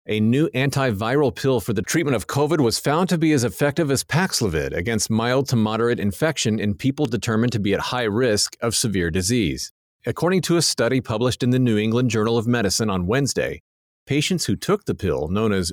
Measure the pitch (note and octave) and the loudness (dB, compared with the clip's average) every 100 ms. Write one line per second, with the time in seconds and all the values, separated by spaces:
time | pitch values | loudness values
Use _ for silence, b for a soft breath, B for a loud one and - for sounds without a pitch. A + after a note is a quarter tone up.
0 | - G#2+ G#2+ C3 E3 B2+ C#3 C#3 C3 G2 | -4 0 2 2 0 0 -2 0 0 0
1 | A2 C#3 C#3 - C3+ B2 - G#2 F#2 D#3 | 0 2 0 0 0 0 0 -4 -2 -2
2 | D3 A#2+ - C#3 D3 E3 A#2+ - - D3+ | 0 -2 -2 -2 0 2 2 0 0 0
3 | F#3 F3 D#3+ D3+ A#2 - D3 C#3+ D#3 C3+ | 0 0 2 2 0 0 -2 0 0 0
4 | - C#3+ F#3+ - G#2+ D#2 C#2 D2+ G2 A2 | 0 0 0 0 0 0 -2 -4 -2 -2
5 | - A2 A#2 C3 C3+ A#2+ G#2+ A2 A#2 B2 | 0 0 0 0 0 0 0 2 0 0
6 | G2+ - D#3 - A#2+ G#2+ G2+ G2 C3 C#3 | -2 -2 -2 -2 -2 0 -2 -2 -2 -2
7 | C#3+ A2+ - A2+ A#2+ A2 G2+ F#2+ - B2 | -2 -2 -2 0 0 0 0 -2 -2 -2
8 | A#2 G#2 B2+ G#2 - - A#2+ - A#2+ F#2+ | -2 0 2 2 -2 -4 -4 -2 0 0
9 | E2+ F2 F2+ B2 F2+ C2 - _ _ _ | 0 0 0 0 0 -2 -8 _ _ _
10 | - - E3 F#3+ - E3+ - - A#2 C3 | -8 -2 0 0 2 2 0 0 0 0
11 | - G#2+ B2 - B2 B2+ B2 G#2+ A2 A#2 | -2 -2 0 0 2 2 4 2 2 2
12 | B2+ A2 A2 A#2 A2+ A#2+ G2+ - A2 F#2+ | 2 2 2 2 2 2 2 0 0 0
13 | F2+ B2+ C#3 - B1 - _ _ _ _ | 0 0 0 0 -2 -4 _ _ _ _
14 | - C#3 D3+ F3+ - G2 - G#3 - - | -4 -2 0 -2 -2 -2 0 -2 -2 -4
15 | F#2+ C2+ D#2 G2 A2 G2 F2 | -2 -2 -2 0 0 0 -2